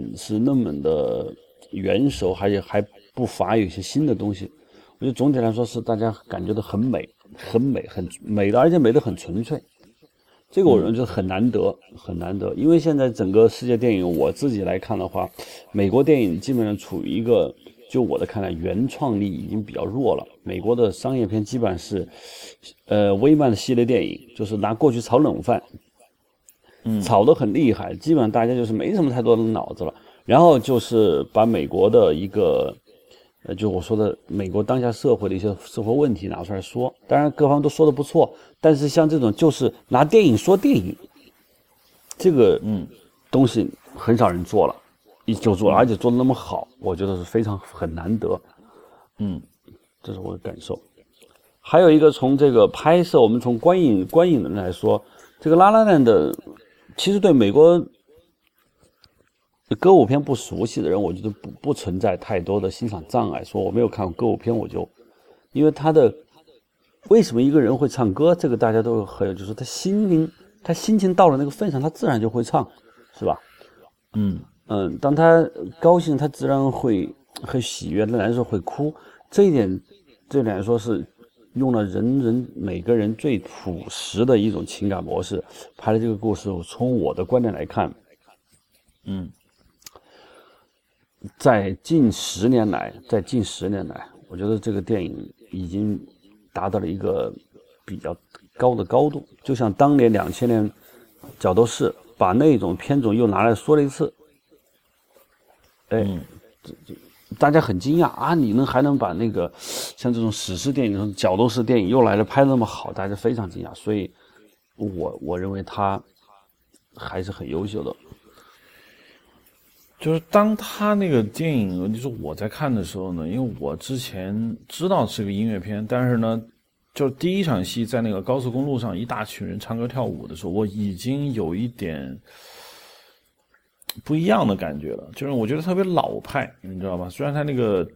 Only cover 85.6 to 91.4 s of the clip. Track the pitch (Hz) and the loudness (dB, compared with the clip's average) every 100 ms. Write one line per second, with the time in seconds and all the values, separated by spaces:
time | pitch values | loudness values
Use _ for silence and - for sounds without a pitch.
85.6 | - - - 110 113 104 110 98 104 90 | -20 -8 -2 0 0 -4 -4 -4 -4 -8
86.6 | 85 - 123 123 73 - 90 123 120 82 | -10 -6 -2 -2 -2 -4 -2 0 0 -4
87.6 | - - 90 - _ _ _ _ _ _ | -6 -4 -4 -6 _ _ _ _ _ _
88.6 | _ _ _ _ - 95 85 - _ _ | _ _ _ _ -12 -10 -10 -16 _ _
89.6 | _ _ - _ _ _ _ - _ _ | _ _ -20 _ _ _ _ -20 _ _
90.6 | _ _ _ _ _ _ 101 _ | _ _ _ _ _ _ -20 _